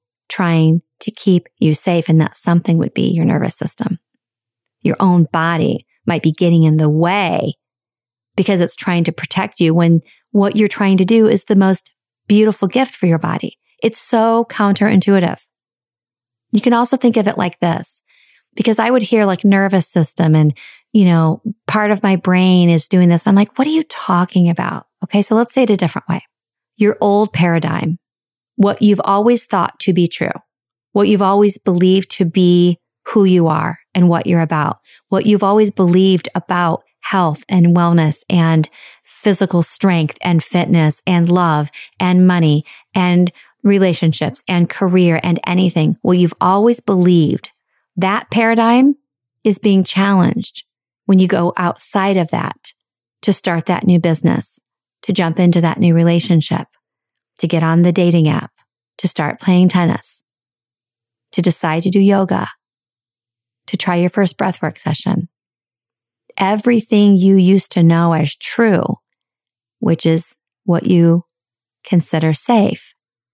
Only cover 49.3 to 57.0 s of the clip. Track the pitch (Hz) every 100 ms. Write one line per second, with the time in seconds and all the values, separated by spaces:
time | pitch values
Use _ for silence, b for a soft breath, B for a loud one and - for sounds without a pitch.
49.3 | _ 220 190 208 190 175 190 196 190 175
50.3 | - - - - _ _ _ - 190 180
51.3 | 190 170 - 175 - - 202 196 190 160
52.3 | - - - - - _ _ _ _ -
53.3 | - 185 165 - 175 - 175 170 160 -
54.3 | - - - _ _ _ _ - 190 165
55.3 | 160 175 170 165 - 175 165 170 170 -
56.3 | 165 - 165 - _ _ _